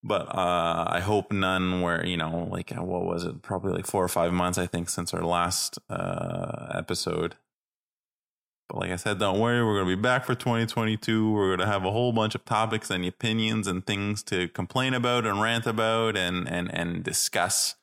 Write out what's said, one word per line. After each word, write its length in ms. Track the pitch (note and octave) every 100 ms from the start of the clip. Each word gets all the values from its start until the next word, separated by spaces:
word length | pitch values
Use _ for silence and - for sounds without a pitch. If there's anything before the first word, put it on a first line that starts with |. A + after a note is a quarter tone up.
But, 320 | - G2+ D2 F#2
uh, 480 | F2+ F2 E2+ E2+ E2+
I 100 | E2
hope 320 | F#2 G#2+ -
none 480 | G2+ F#2+ F#2 F#2 F2+
where, 260 | F2 E2+ F2
you 120 | F2+
know, 320 | D#2+ E2+ F2
like, 260 | F2+ F2 E2+
uh, 60 |
what 220 | F2+ F2+ F2
was 180 | F2
it? 180 | E2+ -
Probably, 300 | - F#2 F#2+
like, 160 | F2+ F2+
four 160 | G2+
or 60 | F2+
five 240 | - E2+
months, 240 | F2+ F2+ F2+
I 100 | F2+
think, 220 | F2 E2+
since 240 | - F2
our 100 | F2
last, 560 | E2+ F2 F2 - - - _
uh, 840 | F#2+ G1+ - G1+ F2 - - - -
episode. 640 | E2+ F2 - E2 E2+ - _ _ _ _ _ _ _ _ _ _ _ _ _
But 120 | -
like 100 | F2+
I 60 | F2+
said, 240 | A2 G2
don't 200 | G2+ F#2+
worry, 240 | A#2 A#2+
we're 140 | A#2 G2+
gonna 180 | F#2 F#2
be 60 |
back 240 | A#2+ B2+ -
for 80 |
twenty 320 | B2 - A2+ A2+
twenty-two. 680 | - A2 G#2+ - A2 A2
We're 240 | G#2+ G2 F#2
gonna 140 | G2
have 160 | G2+ F#2
a 60 |
whole 200 | A2 B2
bunch 220 | A2+ G#2+
of 120 | - -
topics 440 | A2 A2 A2 -
and 160 | F#2+ F2+
opinions 640 | - A#2 A2 A2 A2 G2
and 180 | F#2 F#2+
things 380 | G2+ G2+ G#2
to 240 | - F#2+ F2
complain 480 | - F2+ B2+ C3 B2+
about 280 | B2 B2
and 160 | A2 G2+
rant 280 | G#2+ A#2 A#2
about 500 | A2 A2 A2+ A2+ G2+
and, 320 | F2+ F2+ F2+
and, 240 | F2 F2
and 300 | E2+ E2+ F2
discuss. 720 | F2 - - G2 F2+ - - -